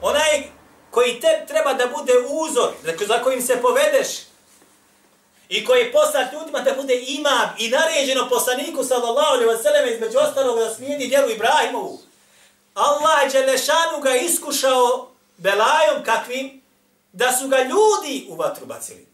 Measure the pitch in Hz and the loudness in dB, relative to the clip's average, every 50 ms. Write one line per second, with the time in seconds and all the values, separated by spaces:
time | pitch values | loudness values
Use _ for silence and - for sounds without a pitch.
0 | - 196 247 294 311 311 302 285 277 - - - - _ _ _ _ _ - 233 | -2 0 0 2 2 2 0 0 -2 -6 -18 -20 -20 _ _ _ _ _ 0 2
1 | 247 247 233 - - 320 320 - - - - - - 285 262 254 247 247 - - | 2 2 0 0 2 2 2 2 0 -2 -2 0 0 0 0 0 0 -2 -2 -6
2 | - - 247 247 247 277 294 320 320 311 - - 175 - - - - 160 165 - | 0 2 4 4 4 2 -4 -4 -4 -2 0 0 0 0 -2 -6 -8 -8 -6 -6
3 | 208 196 220 247 240 262 262 247 247 - 254 - - 254 - 262 302 294 302 262 | -2 -2 0 0 0 0 -2 -2 0 -2 -2 0 2 2 2 4 2 2 2 0
4 | - - - - - - _ _ _ _ _ _ _ _ _ _ _ _ _ _ | 0 -2 -6 -10 -12 -18 _ _ _ _ _ _ _ _ _ _ _ _ _ _
5 | _ _ _ _ _ _ _ _ _ _ 180 214 208 226 254 247 233 - - 294 | _ _ _ _ _ _ _ _ _ _ -6 -6 0 2 4 4 4 2 2 2
6 | 311 302 302 277 254 - - 302 320 302 285 262 254 - - 262 277 269 254 247 | 2 2 2 -2 -2 -2 -6 -12 -12 -8 -6 -2 0 0 -2 -2 -2 -2 -2 -2
7 | 247 254 285 277 302 285 269 240 214 - - - 226 226 240 285 320 311 - 285 | -2 -6 -8 -2 0 0 2 2 0 -2 -4 -6 -4 -2 0 2 2 2 2 0
8 | 269 269 262 262 247 254 - 190 - - 247 262 285 311 - 269 262 - 254 247 | 0 0 0 -2 0 0 0 0 0 0 -2 -2 -4 -6 -6 -6 -2 -2 -2 -2
9 | 240 233 233 269 302 302 269 247 233 226 226 220 - 294 294 294 262 247 226 220 | 0 0 0 0 2 2 2 2 2 2 0 2 0 2 2 2 2 0 -2 -4
10 | 226 220 226 262 302 - - 277 269 254 233 226 226 220 - - 254 277 294 285 | -6 -2 0 0 0 2 0 0 -2 0 0 0 -2 -2 -4 -10 -8 -8 -6 -6
11 | 262 220 262 277 254 240 220 196 214 - 294 294 233 - 262 226 190 - - - | -4 0 2 2 2 2 -2 -2 0 2 2 2 2 0 -4 -6 -8 -8 -12 -14
12 | - _ _ _ _ _ _ _ _ _ _ _ _ _ _ 196 220 285 294 294 | -20 _ _ _ _ _ _ _ _ _ _ _ _ _ _ 0 2 2 2 2
13 | 302 311 320 294 277 269 262 269 262 269 262 - - - 294 - 330 320 311 294 | 2 2 4 4 2 2 2 2 2 2 0 0 0 0 2 2 2 0 -2 -2
14 | 269 269 254 254 - 339 - - - 302 - - - 269 262 254 247 247 254 254 | 0 0 0 2 0 0 -2 -4 -4 -6 -6 -2 0 2 4 4 4 2 2 -2
15 | - - _ _ _ _ _ _ 170 190 202 208 220 247 294 311 311 302 285 - | -4 -12 _ _ _ _ _ _ -2 -2 2 2 2 2 4 4 4 2 2 0
16 | - - 226 214 - - 247 262 269 269 - - _ _ _ _ _ _ _ _ | -2 -2 -2 -2 -2 -6 -8 -8 -8 -10 -12 -20 _ _ _ _ _ _ _ _
17 | _ _ _ 185 240 262 254 254 269 269 269 262 254 254 320 392 427 427 427 - | _ _ _ -2 -2 0 0 -2 -2 0 2 2 2 2 2 4 4 4 4 2
18 | - 302 262 - - - - - 160 143 - - - - 110 - - - - - | 0 -4 -8 -8 -8 -12 -10 -6 -4 -4 -4 -6 -12 -14 -14 -14 -14 -16 -16 -20
19 | - _ | -20 _